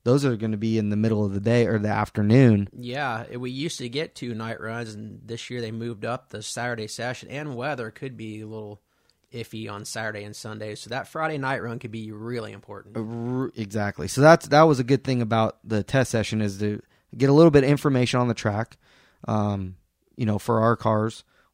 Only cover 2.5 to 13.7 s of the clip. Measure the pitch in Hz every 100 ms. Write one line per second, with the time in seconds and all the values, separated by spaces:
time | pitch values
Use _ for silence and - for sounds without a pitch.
2.5 | 104 98 110 120 135 135 113 - 123 127
3.5 | 131 160 - 123 135 160 - 120 110 113
4.5 | - 110 117 113 104 110 101 107 117 -
5.5 | 123 110 113 117 104 110 127 _ 107 104
6.5 | 120 123 113 107 - 120 123 - 139 151
7.5 | 120 143 131 110 - 139 113 110 107 107
8.5 | 110 104 104 _ _ _ _ _ 120 110
9.5 | 107 107 104 110 113 110 107 104 104 110
10.5 | 107 107 104 110 123 104 160 160 147 135
11.5 | 127 117 117 113 110 110 104 113 123 107
12.5 | 101 - 101 101 113 110 117 120 127 131
13.5 | - 104